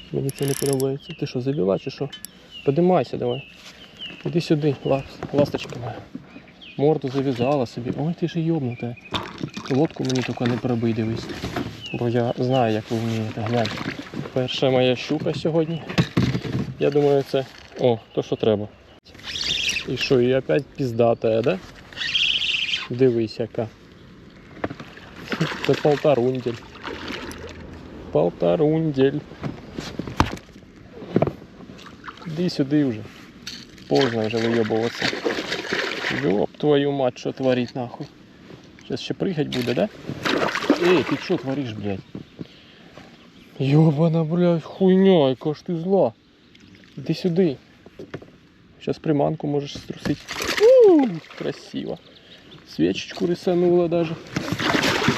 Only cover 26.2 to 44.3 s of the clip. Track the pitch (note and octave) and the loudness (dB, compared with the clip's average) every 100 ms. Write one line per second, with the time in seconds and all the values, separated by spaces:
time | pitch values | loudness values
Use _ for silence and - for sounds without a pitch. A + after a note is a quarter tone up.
26.2 | B2 C3 A#2+ A#2 - - - - - - | 2 0 -4 -6 -12 -14 -12 -10 -10 -10
27.2 | - - - - - - - - - D3+ | -12 -12 -14 -14 -16 -16 -16 -16 -2 2
28.2 | E3+ - F3 F3 D3+ D#3+ D#3+ C3+ C3+ D3 | 2 2 2 4 4 4 2 4 2 2
29.2 | - - - - - - - - - - | -8 -10 -10 -10 -12 -12 -10 -10 -10 -2
30.2 | - - - - - - - - - - | -2 -2 -14 -20 -20 -20 -20 -16 -2 0
31.2 | - - - - - - - - - - | 0 -2 -20 -20 -20 -18 -20 -18 -18 -14
32.2 | E3+ D#3 F3+ - C3+ D3+ C3+ A2 G#2+ - | -10 -2 -2 0 2 2 2 -2 -10 -18
33.2 | - - - - - - - C#3 C3 A2+ | -20 -16 -14 -14 -18 -18 0 2 4 2
34.2 | G#2+ A2+ A2+ A#2 A2 A2 A#2 - - - | 0 0 2 2 2 0 0 -2 -4 -2
35.2 | - - - - - - - - - B2+ | -4 -4 -6 -8 -4 -4 -4 -4 -4 -2
36.2 | D3 G3+ - - D3 C#3+ C#3+ C#3 B2+ - | 0 0 -2 -2 2 2 2 0 -2 -2
37.2 | C#3 - C3 B2 A#2+ C3+ A#2+ - C#3+ - | -10 -2 0 0 -2 -6 -8 -10 -16 -16
38.2 | - - - - - - - - - - | -20 -20 -20 -20 -20 -20 -8 -8 -6 -4
39.2 | F#3 D#3 C3+ B2+ A#2+ - G#2 - - - | -2 -2 -2 -2 -2 0 0 -4 -10 -6
40.2 | - - - - - F#3+ F3 E3+ - C#3 | -2 0 -2 -2 0 2 6 4 4 -2
41.2 | - E3+ C3+ C3+ B2 G#2+ G2+ F#2+ - - | -2 -2 -2 -4 -4 -4 -4 -4 -8 -16
42.2 | - - - - - - - - - - | -16 -16 -16 -16 -20 -20 -20 -20 -20 -20
43.2 | - - - - C3+ D3+ D#3+ C#3+ E3 E3 | -20 -20 -20 -4 4 6 6 4 2 2
44.2 | D3+ | 0